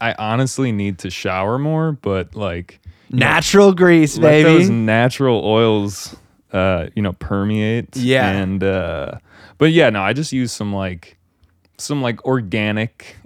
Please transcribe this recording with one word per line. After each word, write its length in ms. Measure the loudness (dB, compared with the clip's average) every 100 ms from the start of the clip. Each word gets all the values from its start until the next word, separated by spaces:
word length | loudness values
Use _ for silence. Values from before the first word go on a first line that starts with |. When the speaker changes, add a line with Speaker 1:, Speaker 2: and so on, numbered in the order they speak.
Speaker 1:
I 140 | -6 -4
honestly 520 | -4 -2 -2 -2 -4
need 260 | -4 -4 -6
to 100 | -10
shower 480 | -8 -4 -2 -2 -4
more, 340 | -2 -2 -2
but, 420 | -4 -4 -4 -6 -8
like, 440 | -8 -8 -12 _ -20 -20 -8
you 80 | -4
know, 80 | 0
Speaker 2:
Natural 480 | -2 2 6 6
grease, 420 | 6 6 6 4 4
Speaker 1:
let 140 | 4
Speaker 2:
baby. 140 | 6
Speaker 1:
those 260 | 6 6 4
natural 720 | 2 2 2 2 0 0 0
oils, 720 | 2 2 2 2 -2 -8 -16 -18 _ _ _
uh, 340 | -2 0 -2 -4
you 80 | -4
know, 100 | -4
permeate. 800 | -4 -6 -4 -2 -2 -2 -4 -6 -4
Speaker 2:
Yeah. 340 | 0 2 2
Speaker 1:
And, 320 | -2 -4 -2
uh, 540 | -2 -2 -4 -6 -8 -12 _ _ -10 0
but 140 | 2
yeah, 180 | 4 4
no, 120 | 2
I 100 | -2
just 180 | -4 -4
use 200 | -4 -4
some, 200 | -6 -6
like, 440 | -4 -6 -8 -16 _ _ _ _ _ _ -14
some, 240 | -8 -4
like, 200 | -4 -4 -2
organic 920 | -2 -2 -4 -2 -2 -6 _ -20 -20